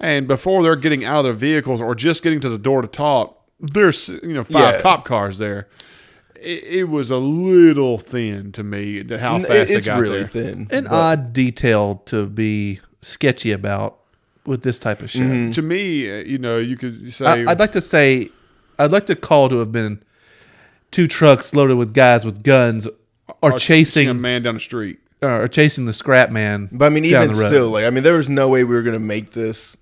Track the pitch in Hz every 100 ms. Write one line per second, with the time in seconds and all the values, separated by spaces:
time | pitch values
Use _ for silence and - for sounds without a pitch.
0 | 165 143 131 135 185 190 165 156 151 143
1 | 113 151 131 110 139 156 131 120 117 113
2 | 147 165 170 151 131 110 120 135 123 -
3 | 147 131 107 _ _ - 151 170 190 -
4 | - - 170 147 113 151 135 117 190 165
5 | - 117 101 95 107 101 98 _ - _
6 | _ _ _ _ 170 175 - 185 180 151
7 | 120 127 135 160 185 180 170 143 131 113
8 | - 123 110 101 101 98 104 101 104 104
9 | 98 113 120 117 - 120 - 104 104 104
10 | 107 98 104 113 120 95 101 - - 160
11 | 165 156 123 120 127 - 123 107 101 95
12 | - 110 101 104 110 104 101 95 _ _
13 | - - 139 123 117 101 101 101 107 _
14 | _ _ _ _ - 127 127 120 117 104
15 | 107 127 127 127 117 120 156 185 196 151
16 | 110 104 98 135 123 117 117 127 127 110
17 | 113 117 135 165 120 170 214 190 - 160
18 | 139 131 107 _ _ _ _ - 147 196
19 | 202 170 - 151 131 123 110 113 107 104
20 | _ _ _ _ _ _ _ _ - -
21 | 165 - 156 135 - 143 135 123 117 120
22 | 127 117 110 101 139 135 120 113 110 -
23 | _ _ - - 151 127 - 160 151 156
24 | 139 123 123 123 120 113 - 120 101 -
25 | _ - 139 117 117 - 151 143 120 107
26 | - 127 127 113 104 104 101 123 147 151
27 | 160 139 113 107 104 143 117 107 113 127
28 | 151 170 135 139 135 131 123 120 117 113
29 | 107 107 104 117 110 110 - -